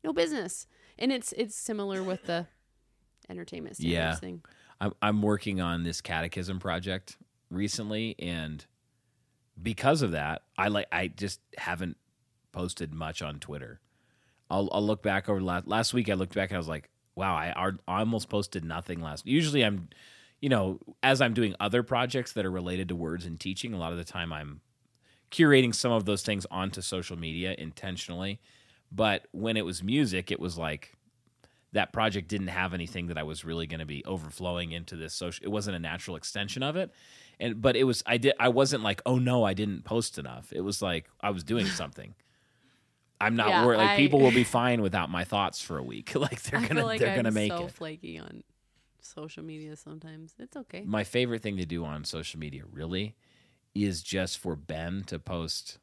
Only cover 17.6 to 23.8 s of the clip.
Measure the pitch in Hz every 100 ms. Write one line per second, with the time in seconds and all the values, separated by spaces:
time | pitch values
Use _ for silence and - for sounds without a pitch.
17.6 | 92 95 - 92 110 113 - 104 101 95
18.6 | 80 80 - 85 80 71 - 139 156 143
19.6 | 110 101 85 - - - - _ 143 123
20.6 | 95 95 - - 131 135 131 113 110 92
21.6 | 104 120 117 123 123 131 120 - 95 92
22.6 | 90 90 92 90 80 87 87 82 95 95
23.6 | 120 107